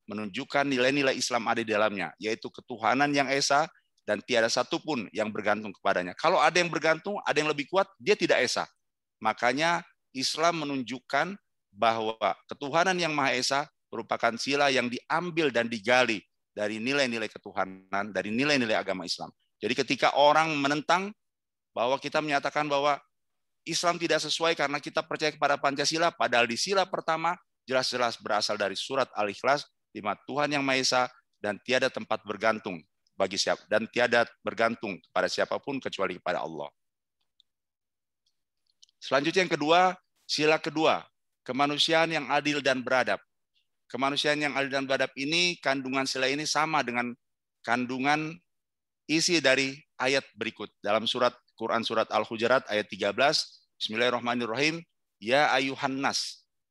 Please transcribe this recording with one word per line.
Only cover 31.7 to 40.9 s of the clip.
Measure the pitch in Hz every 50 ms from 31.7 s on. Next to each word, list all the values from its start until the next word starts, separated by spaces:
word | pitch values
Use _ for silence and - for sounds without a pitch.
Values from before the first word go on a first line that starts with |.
| 123 131 135 127
tempat | - - 110 - 110 107 - 104
bergantung | 104 101 101 113 110 110 - 107 92 80 - _ _ _ _ _ _ -
bagi | 98 98 98 92
siapa, | - 92 87 - -
dan | _ 104 110 113 -
tiada | - 120 120 120 120 120 117 - - _ _
bergantung | 107 101 98 113 113 117 - - 104 92 80 - _
kepada | _ 92 90
siapapun | 90 - - 98 - 101 101 - - 135 131
kecuali | - 104 - - 95 90 90 85
kepada | - 87 87 67 60
Allah. | 80 80 76 71 73 - _ _ _ _ _ _ _ _ _ _ _ _ _ _ _ _ _ _ _ _ _ _ _ _ _ _ _ _ _ _ _ _ _ _ _ _ _ _ _ _ _ - _ _ _
Selanjutnya | - - 131 139 143 165 156 190 185 160
yang | 175 151
kedua, | 147 151 165 175 185 185 180 - _ _ _ _ _ -
sila | - - 151 156 160 156
kedua, | - 165 147 151 160 143